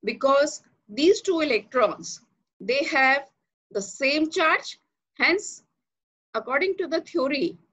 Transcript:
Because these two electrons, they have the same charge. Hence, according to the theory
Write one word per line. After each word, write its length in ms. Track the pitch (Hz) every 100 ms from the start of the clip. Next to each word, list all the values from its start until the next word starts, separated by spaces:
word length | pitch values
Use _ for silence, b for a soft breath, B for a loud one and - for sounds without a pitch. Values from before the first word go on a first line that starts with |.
Because 580 | - 240 277 277 302 - _ _ _
these 320 | 214 311 403
two 180 | - 339
electrons, 800 | 302 226 208 254 208 - 170 - _ _ _ _
they 240 | 190 262
have 380 | 311 294 262 277 277 _ _ _ _
the 100 | 202
same 500 | 196 - 269 294 311
charge. 480 | 359 320 359 - - _ _ _
Hence, 480 | _ 269 370 - - _ _ _ _ _ _ _
according 420 | 226 226 269 381 359
to 100 | 339
the 140 | 320
theory 560 | - 339 262 285 175 170 _